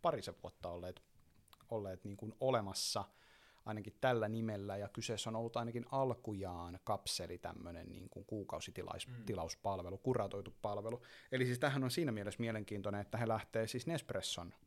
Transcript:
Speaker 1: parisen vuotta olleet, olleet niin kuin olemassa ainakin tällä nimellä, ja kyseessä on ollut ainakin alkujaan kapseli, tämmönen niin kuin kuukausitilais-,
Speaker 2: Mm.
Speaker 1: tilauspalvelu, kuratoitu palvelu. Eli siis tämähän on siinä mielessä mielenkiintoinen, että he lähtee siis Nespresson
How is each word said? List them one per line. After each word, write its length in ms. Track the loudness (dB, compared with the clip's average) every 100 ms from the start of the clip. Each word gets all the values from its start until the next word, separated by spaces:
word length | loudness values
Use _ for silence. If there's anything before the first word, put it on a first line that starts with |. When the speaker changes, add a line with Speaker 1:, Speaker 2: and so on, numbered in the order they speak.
Speaker 1:
parisen 320 | 2 2 -2 -8
vuotta 260 | -10 -6 -6
olleet, 340 | -4 -6 -10 -16 -20 -20 -20 -20 -20 -4
olleet 340 | -4 -2 -6
niin 120 | -8 -6
kuin 180 | -8 2
olemassa 640 | 4 4 2 -2 0 0 -2 -8 -20 -20 -20 -12
ainakin 320 | -6 -4 -6 2
tällä 280 | 4 6 4
nimellä, 480 | 2 0 0 -2 -2
ja 120 | -4
kyseessä 420 | -4 -2 -2 0
on 60 | -2
ollut 200 | -2 -2
ainakin 280 | -2 -2 0
alkujaan 880 | 2 2 2 -2 -2 -2 -4 -6 -6
kapseli, 540 | 0 0 0 -2 -2 -6
tämmönen 500 | -6 -8 -8 -8 -10
niin 200 | -10 -10
kuin 140 | -12
kuukausitilais-, 840 | -6 -4 -2 -4 -4 -6 -6 -6 -6
Speaker 2:
Mm. 160 | -6
Speaker 1:
tilauspalvelu, 760 | -2 -2 -2 0 0 0 -2 -2
kuratoitu 560 | 2 2 2 0 -6 -4
palvelu. 400 | -2 0 -2 -4 -8 -18 -2
Eli 140 | 2 4
siis 120 | 4
tämähän 260 | 4 4
on 60 | 4
siinä 220 | 4 2
mielessä 280 | 2 -2 0
mielenkiintoinen, 600 | 0 0 -2 -2 0 0
että 180 | -2 0
he 100 | 4
lähtee 380 | 4 2 0 2
siis 200 | 0 0
Nespresson 680 | 0 0 -2 0 -2 -4 -10